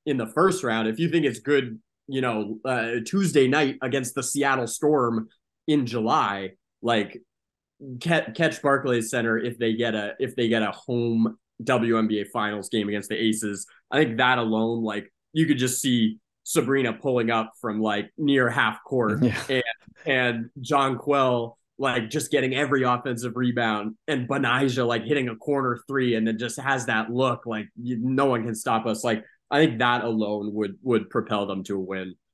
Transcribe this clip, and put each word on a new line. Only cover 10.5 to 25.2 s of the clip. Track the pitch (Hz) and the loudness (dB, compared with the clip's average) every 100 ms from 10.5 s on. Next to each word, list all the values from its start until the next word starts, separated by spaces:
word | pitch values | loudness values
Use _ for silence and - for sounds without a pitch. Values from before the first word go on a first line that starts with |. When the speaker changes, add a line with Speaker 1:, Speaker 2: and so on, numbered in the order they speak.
| 113 | 2
Speaker 1:
a | 107 | 0
home | - - 120 117 113 113 - _ - | -4 -4 -2 0 2 0 -2 _ -8
W | 117 127 117 113 | 0 2 4 2
N | 110 | 2
B | 107 | 0
A | 98 | -2
Finals | 120 104 104 95 | -4 -2 -4 -4
game | 113 101 | -2 -2
against | 104 98 | -4 -4
the | 110 | -2
Aces. | 113 107 110 101 - - _ | 0 0 -2 -6 -10 -20 _
I | 143 | 0
think | 151 113 | 0 2
that | 127 127 | 2 2
alone, | 113 110 113 117 | 2 0 0 0
like, | 110 104 98 _ _ | -2 -4 -8 _ _
you | 156 156 | 0 2
could | 139 | 2
just | 127 127 | 0 0
see | 139 120 113 110 _ _ | 0 2 2 0 _ _
Sabrina | - - 127 135 123 | -4 -2 0 0 0
pulling | 110 139 123 113 | -2 -2 0 2
up | 117 110 - | 0 -2 -6
from, | 120 107 | -6 -2
like, | 110 104 104 - | 0 0 -4 -4
near | 147 139 123 | 2 4 4
half | 117 113 107 | 2 0 -2
court | - 131 110 117 | -4 0 0 2
Speaker 2:
<laughs> | |
Yeah. | 123 - - | 2 0 -2
Speaker 1:
and, | 131 120 - - - - | -2 -2 -6 -14 -10 -2
and | 131 123 117 117 - | 0 2 -2 -6 -10
Jonquel, | 123 147 135 123 - 143 131 123 117 - _ - | -2 2 2 0 0 2 4 2 -2 -8 _ -4
like, | 135 123 110 | -2 0 -2
just | 147 131 | -4 0
getting | 143 131 | 0 2
every | 131 143 139 | 0 0 2
offensive | 127 123 135 120 123 113 | 2 0 -2 -4 -4 -2
rebound, | 123 120 117 107 104 110 - | 0 0 0 0 -4 -8 -4
and | 143 123 | -4 -2
Bonija, | 139 127 123 135 127 120 | -2 0 2 2 2 0
like, | 117 | 0
hitting | 110 143 | 0 0